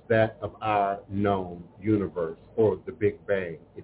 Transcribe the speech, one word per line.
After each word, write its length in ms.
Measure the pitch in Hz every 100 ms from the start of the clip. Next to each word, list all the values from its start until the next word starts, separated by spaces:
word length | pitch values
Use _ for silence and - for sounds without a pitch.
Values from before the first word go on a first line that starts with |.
| -
that 280 | 113 110 -
of 140 | 104 -
our 380 | 110 104 98 98 -
known 540 | 98 101 98 90 87 85 -
universe, 560 | 101 107 90 87 82 82 - -
or 240 | 107 95 -
the 60 |
Big 340 | - 104 - -
Bang, 300 | 98 87 78 -
if 80 | -